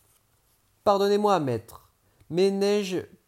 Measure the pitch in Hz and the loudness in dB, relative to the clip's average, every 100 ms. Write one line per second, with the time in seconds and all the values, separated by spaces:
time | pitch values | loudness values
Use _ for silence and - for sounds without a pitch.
0 | _ _ _ _ _ _ _ _ 214 202 | _ _ _ _ _ _ _ _ 0 2
1 | 202 202 208 185 139 113 - - _ _ | 2 2 2 0 0 -4 -8 -20 _ _
2 | _ _ - 165 196 196 202 208 190 180 | _ _ -8 0 0 0 0 0 -2 -6
3 | - - | -8 -14